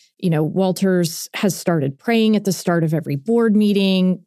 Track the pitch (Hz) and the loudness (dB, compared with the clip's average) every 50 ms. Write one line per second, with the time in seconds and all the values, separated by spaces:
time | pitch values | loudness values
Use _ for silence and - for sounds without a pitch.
0 | _ _ _ _ - 180 165 151 156 151 151 180 190 190 185 - 196 190 185 180 | _ _ _ _ -2 -2 0 0 0 -2 -2 0 0 0 0 0 0 0 2 0
1 | 175 160 - - - - - - - 196 - - - 185 170 160 135 139 135 - | 0 -2 -4 -8 -12 -12 -8 -4 -2 -2 -2 -2 -2 -2 0 0 0 -2 -6 -6
2 | _ 233 233 226 220 220 214 202 208 202 175 - - 190 170 170 160 160 165 156 | _ -2 0 2 2 2 2 2 0 0 -2 -2 -2 0 0 0 0 0 0 -2
3 | 156 139 143 139 139 226 233 233 226 226 202 214 214 202 202 196 196 190 190 185 | -2 -4 -6 -6 -2 0 0 2 2 4 4 2 2 2 2 2 2 2 2 2
4 | 185 185 180 - - | 2 0 0 -2 -6